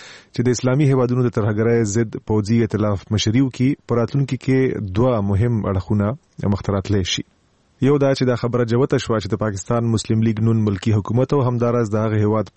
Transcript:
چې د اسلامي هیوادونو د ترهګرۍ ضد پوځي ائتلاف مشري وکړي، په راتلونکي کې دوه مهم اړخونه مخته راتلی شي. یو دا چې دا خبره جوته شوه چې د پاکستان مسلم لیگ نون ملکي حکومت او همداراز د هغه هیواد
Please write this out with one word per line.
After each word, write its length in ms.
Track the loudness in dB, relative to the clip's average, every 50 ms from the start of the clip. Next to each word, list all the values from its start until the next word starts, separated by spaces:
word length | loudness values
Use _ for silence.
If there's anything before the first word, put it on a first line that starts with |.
| -20 -20 -20 -20 -20 _ -6
چې 60 | -2 0 0
د 80 | 0
اسلامي 320 | 0 0 0 2 2 2 2
هیوادونو 340 | 4 2 2 0 0 0 0
د 80 | 0 0
ترهګرۍ 420 | 0 -2 0 0 0 2 2 2 2 0 0
ضد 240 | 0 -2 -2 -2 -4 -12
پوځي 400 | _ 0 0 0 2 2 2 2 2
ائتلاف 400 | 0 0 0 0 0 0 -4 -4 -2 -2 0
مشري 260 | 0 2 2 2 2
وکړي، 260 | 0 0 0 0 0 0 -2 _
په 140 | -2 0 0
راتلونکي 400 | 0 0 0 -2 -2 -2 -4 -6 0
کې 440 | 0 2 2 2 0 -2 -4 -6 -4 -2 0
دوه 240 | 2 2 2 0 0 0
مهم 320 | 0 2 2 2 0 0
اړخونه 880 | 0 -2 -2 -2 -2 -2 0 0 0 0 -2 -6 _ _ _ -6 -2 -2 -2
مخته 200 | -2 -2 -2 -2
راتلی 280 | -2 -2 0 -2 -2 0
شي. 200 | -2 -4 -6 -8 _ _ _ _ _ _ _ _ _ _ -2
یو 120 | 2 2 4 4
دا 100 | 2 2 2
چې 120 | 0 0
دا 80 | 0 0 -2
خبره 240 | -2 -2 -2 -2 0
جوته 340 | 0 2 0 2 2 0 -2
شوه 180 | 0 0 -2 -2
چې 100 | -2 -2
د 80 | -4 -2
پاکستان 480 | -2 -4 -4 -6 -4 -2 -2 0 0 0
مسلم 280 | -2 -2 0 0 0 0
لیگ 180 | 2 0 0 0 0
نون 140 | 0 2 2 0
ملکي 260 | 0 -2 -2 0 0 0
حکومت 400 | 0 0 0 0 0 0 2 0
او 60 | 0 0
همداراز 440 | 0 0 0 0 0 0 0 -2 0 -2
د 100 | -2 -2
هغه 160 | 0 0 0
هیواد 300 | 2 2 0 0 -2 -2 -2